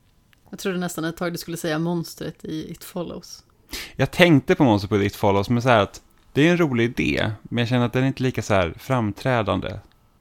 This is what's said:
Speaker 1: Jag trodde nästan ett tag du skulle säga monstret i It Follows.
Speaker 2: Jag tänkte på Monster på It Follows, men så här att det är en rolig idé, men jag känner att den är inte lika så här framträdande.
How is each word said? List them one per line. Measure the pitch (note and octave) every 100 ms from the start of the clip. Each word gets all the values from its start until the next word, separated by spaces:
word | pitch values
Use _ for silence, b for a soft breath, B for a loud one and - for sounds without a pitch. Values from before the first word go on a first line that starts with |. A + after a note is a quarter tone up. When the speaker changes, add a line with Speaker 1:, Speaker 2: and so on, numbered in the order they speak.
| _ _ _ _ -
Speaker 1:
Jag | F#3+
trodde | G3+ F3+
nästan | F3+ -
ett | D#3+ E3
tag | F3
du | E3+
skulle | - E3
säga | E3+ D#3
monstret | E3+ E3+ D#3+ - D#3 -
i | - D#3 -
It | E3+
Follows. | - F3+ E3 F#3 - - _ _ _ B B -
Speaker 2:
Jag | C3
tänkte | - F3 C#3 -
på | F3+
Monster | C3+ G2+ G2+
på | G#2
It | G2+ -
Follows, | G#2 G2 G2+
men | A#2+
så | B2+
här | A2+
att | G2 - _ _ _
det | C3 E3
är |
en | F3
rolig | D#3 A#2+
idé, | A#2+ C#3 C3+ - G#2+ G#2+
men | - A#2+
jag | A#2
känner | B2+ A#2+
att |
den | B2+
är | C3+
inte | C3
lika | B2+ A#2
så | G#2+
här | G2 E2+ -
framträdande. | - B2+ G#2 - C3+ A#2+ G2+ F#2 - G2 - _ _ _